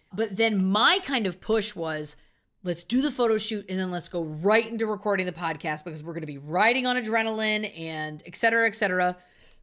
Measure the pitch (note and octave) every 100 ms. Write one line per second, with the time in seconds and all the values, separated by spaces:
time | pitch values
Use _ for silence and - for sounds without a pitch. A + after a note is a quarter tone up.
0 | _ F#3+ G#3+ G3+ A3+ G3+ F#3+ G3+ C4 G4
1 | - C4 G3 F3 - A3 G3+ F3+ D#3+ D#3
2 | D3+ - _ _ _ _ F#3 D#3+ - B3
3 | C#4+ B3+ A#3 G#3+ - G#3+ G3 F#3 F#3 F3
4 | - F3 D#3+ D#3 F#3+ A3 A3+ A3+ G#3+ G3+
5 | G#3 F#3+ F3+ E3 E3+ D#3 E3 D3+ F3 D#3
6 | D#3 E3 D#3 C#3 D3 F3 A3 C4 B3+ B3
7 | A3 A3 A3 A3 A3 G#3+ G#3+ E3 E3 D#3
8 | D#3 D3+ - - A3+ A#3 A3+ - G3 F#3
9 | F3+ F3+ - _ - -